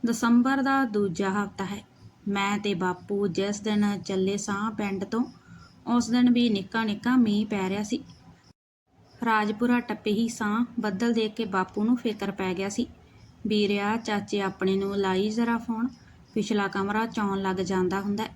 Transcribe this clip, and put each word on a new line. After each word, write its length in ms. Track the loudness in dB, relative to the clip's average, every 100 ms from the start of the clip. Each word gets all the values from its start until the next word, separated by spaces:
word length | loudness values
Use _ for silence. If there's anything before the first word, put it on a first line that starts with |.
| -2
ਦਸੰਬਰ 560 | 0 4 4 4 2
ਦਾ 240 | 2 2 2
ਦੂਜਾ 440 | 2 0 0 0
ਹਫ਼ਤਾ 360 | 0 -4 -4 -6
ਹੈ। 180 | -6 -12 -20 -20 _ -4
ਮੈਂ 320 | -2 0 0
ਤੇ 140 | -2
ਬਾਪੂ 540 | 0 -2 -4 -4 -2 0
ਜਿਸ 320 | 0 -2 -2
ਦਿਨ 400 | -2 2 2 -2
ਚੱਲੇ 380 | -4 0 0 -2
ਸਾਂ 340 | -4 -4 -4
ਪਿੰਡ 320 | -4 -4 -4
ਤੋਂ, 220 | -4 -2 -4 -6 -20 -20 -20 -16 0
ਉਸ 220 | 0 2
ਦਿਨ 200 | 4 6
ਵੀ 200 | 6 4
ਨਿੱਕਾ 340 | 2 -2 -2
ਨਿੱਕਾ 320 | -2 -2 2 4
ਮੀਂਹ 300 | 4 4 2
ਪੈ 240 | 0 0
ਰਿਹਾ 140 | -2
ਸੀ। 200 | -2 -4 -6 -20 -20 -20 -20 -20 _ _ _ _ -20 -6 0
ਰਾਜਪੁਰਾ 540 | 2 0 0 2 2
ਟੱਪੇ 320 | 0 -4 -2
ਹੀ 160 | 0 0
ਸਾਂ 380 | -2 -2 0 0 -2
ਬੱਦਲ 340 | -4 0 0
ਦੇਖ 200 | 2 0
ਕੇ 120 | -2 -2
ਬਾਪੂ 380 | -2 -2 -2
ਨੂੰ 140 | 2 2
ਫਿਕਰ 340 | 0 -2 -4
ਪੈ 220 | -2 -4
ਗਿਆ 160 | -2 -2
ਸੀ। 180 | -2 -4 -6 -20 -20 -20 -10 0
"ਵੀਰਿਆ, 500 | 2 4 2 2 -2
ਚਾਚੇ 440 | 0 -4 -2 -2
ਆਪਣੇ 340 | -2 0 0 2
ਨੂੰ 220 | 0 0
ਲਾਈ 320 | 0 2 0
ਜ਼ਰਾ 280 | 0 0 0
ਫੋਨ, 300 | -2 -2 -2 -6 -20 -20 -8
ਪਿਛਲਾ 340 | -4 0 0 0
ਕਮਰਾ 380 | -2 -2 -2 -2
ਚੌਣ 360 | -2 -2 0
ਲੱਗ 140 | -2 -2
ਜਾਂਦਾ 460 | 0 0 2 0
ਹੁੰਦਾ 240 | -2 -4 -4